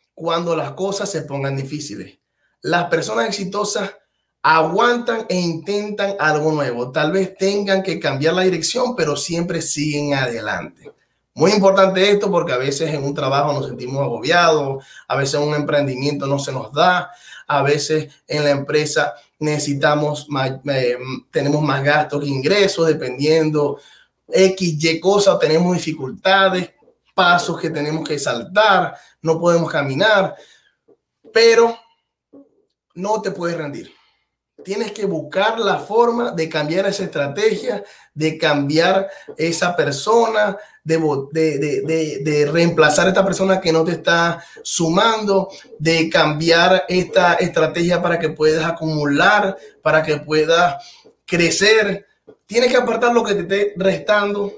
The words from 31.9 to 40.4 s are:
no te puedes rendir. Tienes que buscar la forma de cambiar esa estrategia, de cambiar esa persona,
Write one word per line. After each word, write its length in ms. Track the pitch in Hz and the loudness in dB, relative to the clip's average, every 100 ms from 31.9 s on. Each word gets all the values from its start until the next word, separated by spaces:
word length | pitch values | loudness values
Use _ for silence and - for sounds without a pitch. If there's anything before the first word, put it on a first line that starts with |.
| _ _ _ _ 277 - _ _ _ _ | _ _ _ _ -20 -20 _ _ _ _
no 260 | 170 202 220 | -8 -2 -2
te 100 | 196 | -2
puedes 280 | 170 170 156 | -4 -4 -4
rendir. 340 | 147 127 - _ _ _ _ _ _ _ | -8 -10 -14 _ _ _ _ _ _ _
Tienes 260 | 185 220 220 | -8 -6 -6
que 140 | - | -4
buscar 560 | 196 160 - 190 214 226 | -4 -4 -4 -2 -2 0
la 180 | 196 170 | -2 -2
forma 540 | - 220 240 233 240 | 0 2 2 2 -4
de 160 | 170 160 | -4 -4
cambiar 380 | 156 147 175 196 | -2 -2 0 -2
esa 180 | 190 | -2
estrategia, 800 | 175 151 139 196 220 180 254 196 - - _ | -6 -4 -4 0 0 0 -4 -6 -8 -20 _
de 240 | 147 156 156 | -2 -2 0
cambiar 720 | 156 143 139 156 180 190 190 - - - | 0 0 2 2 4 2 -2 -10 -16 -4
esa 400 | 165 170 180 175 | -2 0 -2 0
persona, 800 | - 139 214 233 226 214 | -2 -2 2 4 4 2